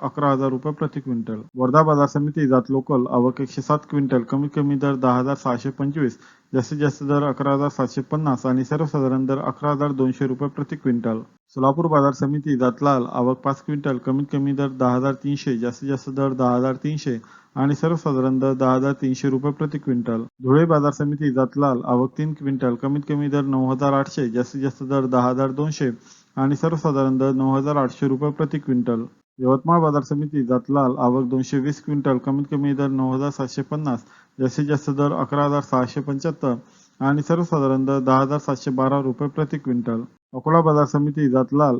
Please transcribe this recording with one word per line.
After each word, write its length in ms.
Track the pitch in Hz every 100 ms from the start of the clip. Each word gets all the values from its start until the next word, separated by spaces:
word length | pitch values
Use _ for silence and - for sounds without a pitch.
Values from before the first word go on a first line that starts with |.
अकरा 280 | 135 - 143
हजार 180 | 135 135
रुपये 220 | 131 151
प्रति 280 | 147 156 151
क्विंटल. 400 | 131 117 113 107 - 127
वर्धा 260 | 127 151
बाजार 240 | 156 147 143
समिती 400 | 147 147 156 139
जात 240 | 127 117
लोकल, 360 | 135 127 135 127
आवक 300 | 123 127 127
एकशे 220 | 131 -
सात 240 | - 151 -
क्विंटल, 320 | 147 135 131
कमीत 280 | 117 139 143
कमी 220 | 151 143 139
दर 180 | 139
दहा 240 | 135 127 123
हजार 160 | 131
सहाशे 360 | 143 135 120 139
पंचवीस, 480 | 131 139 151 127 - - _ _
जास्तीत 240 | 131 120 151
जास्त 240 | 147 143
दर 180 | 143 143
अकरा 300 | 147 127 139
हजार 140 | 139 143
सातशे 320 | - 127 - 127
पन्नास 360 | 156 151 123 131
आणि 180 | 127
सर्वसाधारण 600 | 127 151 156 147 131 131 131
दर 120 | 135
अकरा 320 | 135 - 147
हजार 220 | 143 143
दोनशे 340 | 135 131 123 139
रुपये 220 | 127 143
प्रति 280 | 143 143 151
क्विंटल. 440 | 135 120 113 110 - _ _ 135
सोलापूर 300 | 131 143 160
बाजार 260 | 147 139
समिती 440 | 135 139 147 151 127
जातलाल, 500 | 123 117 143 135 123
आवक 280 | 123 123 131
पाच 180 | 135 139
क्विंटल, 360 | - 147 143 123
कमीत 280 | 135 135 143
कमी 200 | 147 139
दर 160 | 139 139
दहा 240 | 131 127
हजार 200 | 123 135
तीनशे, 420 | 135 143 143 143 117
जास्तीत 300 | 120 120 139
जास्त 220 | 135 -
दर 220 | 135 139
दहा 220 | 131 127 123
हजार 180 | 131 127
तीनशे 420 | 151 151 135 117 - - _ 135
आणि 180 | 139
सर्वसाधारण 640 | 143 160 165 160 131 131 131
दर 140 | 135
दहा 220 | 131 131
हजार 180 | 127 139
तीनशे 360 | 139 131 127 139
रुपये 220 | 131 143
प्रति 260 | 139 156 147
क्विंटल. 440 | 139 120 117 113 117 -
धुळे 220 | 127 147 165
बाजार 260 | 151 147
समिती 380 | 143 147 147 147
जातलाल, 480 | 127 127 139 143 123
आवक 320 | 127 123 131 -
तीन 140 | 156
क्विंटल, 420 | 147 139 131 127
कमीत 280 | 120 139 143 143
कमी 200 | 147 143
दर 140 | 143
नऊ 280 | 139 135 131
हजार 220 | 131 143
आठशे, 360 | 139 135 - 123
जास्तीत 320 | 120 123 143
जास्त 200 | 135 -
दर 220 | 131 139 127
दहा 220 | 127 123
हजार 220 | 127 135
दोनशे 400 | 135 156 151 135 113 - - _ -
आणि 200 | 135 139
सर्वसाधारण 640 | 165 160 160 139 135 131
दर 140 | 135
नऊ 220 | 131 135 135
हजार 200 | 143 147
आठशे 320 | 127 - 139
रुपये 220 | 135 147
प्रति 280 | 147 156 151
क्विंटल. 460 | 143 123 120 113 117 - _ -
यवतमाळ 420 | 127 131 160 170
बाजार 220 | 160 147
समिती 400 | 143 147 151 147
जातलाल, 520 | 120 123 123 143 127 131
आवक 300 | 123 127 123
दोनशे 300 | 131 127 139
वीस 240 | 139 147
क्विंटल, 340 | - 147 139 127
कमीत 260 | 139 139 143
कमी 220 | 147 143
दर 160 | 139 139
नऊ 240 | 135 131
हजार 180 | 131 143
सातशे 320 | 139 127 -
पन्नास, 420 | 135 151 151 120 - - _ -
जास्तीत 280 | 131 - 147
जास्त 240 | 143 147
दर 220 | 139 143
अकरा 320 | - 131 143
हजार 160 | 143 143
सहाशे 400 | 139 131 123 147
पंच्याहत्तर 540 | 143 139 165 160 135 117 - _ _ -
आणि 220 | 131 147
सर्वसाधारण 600 | 143 170 170 156 135 135
दर 160 | 135 139
दहा 200 | 131 131
हजार 180 | 135 147
सातशे 320 | - 131 143
बारा 280 | 131 131 139
रुपये 260 | 131 120 147
प्रति 300 | 156 147 151
क्विंटल. 440 | 135 120 120 113 123 _ _
अकोला 260 | 131 156 165
बाजार 240 | 156 147
समिती 440 | 139 147 147 147 139
जातलाल, 480 | 131 127 143 147 120